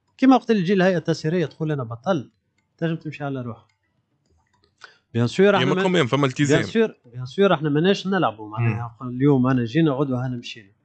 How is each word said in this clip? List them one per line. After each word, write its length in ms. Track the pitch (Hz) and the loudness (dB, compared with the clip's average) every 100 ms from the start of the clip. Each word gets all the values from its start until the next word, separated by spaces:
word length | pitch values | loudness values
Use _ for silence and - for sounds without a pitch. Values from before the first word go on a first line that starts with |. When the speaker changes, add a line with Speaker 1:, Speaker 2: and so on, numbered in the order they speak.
| _ - | _ 0
Speaker 1:
كيما 180 | 262 254 | 4 4
وقت 160 | - | 4
اللي 100 | 220 | 0
تجي 120 | 170 | 2
الهيئه 240 | 202 180 175 | 2 2 2
التسييريه 480 | 156 156 160 180 156 | -2 -2 -2 -2 -2
تقول 260 | - 156 | -4 -6
انا 120 | 143 | -4
بطلت، 480 | 120 117 185 233 220 _ _ _ _ - | -6 -8 -4 -4 -4 _ _ _ _ -8
تنجم 180 | 165 160 | -6 -6
تمشي 280 | 156 135 | -8 -10
على 180 | 143 135 | -8 -8
روحها. 260 | 120 107 _ _ _ _ _ _ _ _ _ _ _ _ - _ _ | -10 -14 _ _ _ _ _ _ _ _ _ _ _ _ -20 _ _
بيان 140 | 117 120 | -2 -2
سور 180 | - 196 | 2 4
Speaker 2:
يعني 120 | 202 | 4
Speaker 1:
احنا 120 | 185 | 2
Speaker 2:
ما 60 | 185 | 2
Speaker 1:
ما، 80 | |
Speaker 2:
كوميم 240 | 190 180 127 | 2 2 2
فما 180 | 135 139 | 2 0
التزام. 340 | 127 143 147 | 0 2 2
Speaker 1:
بيان 120 | 104 | 0
سور، 240 | 226 220 - 123 | 0 -2 -2 _
بيان 120 | 123 127 | -14 -10
سور 280 | - 196 | 0 2
احنا 160 | 160 151 | 2 0
ماناش 380 | 147 175 196 185 | 0 2 0 -2
نلعبوا 420 | 190 135 107 107 | -2 -2 -4 -10
معناها. 480 | 110 117 110 120 - | -4 -2 -2 -6 -12
Speaker 2:
مم. 80 | 127 | -10
Speaker 1:
اليوم 380 | 123 143 135 127 | 0 2 4 4
انا 160 | 131 117 | 0 0
جينا، 260 | 139 160 | 0 0
غدوه 340 | 131 143 127 127 | 0 -2 -4 -4
انا 120 | 120 | -8
مشينا. 320 | 120 120 98 _ | -12 -18 -20 _